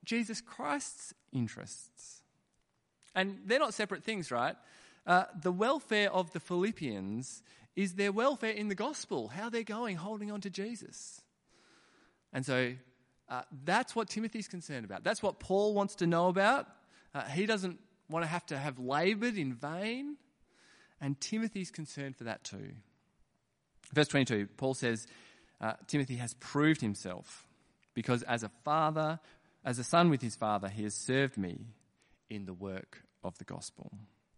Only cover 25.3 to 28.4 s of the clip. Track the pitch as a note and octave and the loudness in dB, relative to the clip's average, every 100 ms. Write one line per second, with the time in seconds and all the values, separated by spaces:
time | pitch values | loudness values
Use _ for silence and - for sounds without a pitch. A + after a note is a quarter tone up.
25.3 | - _ - A2 - - D3 C3 A#2+ A#2+ | -20 _ -6 -6 -6 -2 0 0 -2 -6
26.3 | - - C#3+ D3+ D#3 A2+ G2+ F#2+ F2+ - | -8 -4 4 6 6 2 -2 -6 -8 -10
27.3 | - - _ _ _ _ - A2+ B2 - | -20 -20 _ _ _ _ -6 0 0 2
28.3 | A#2 | 0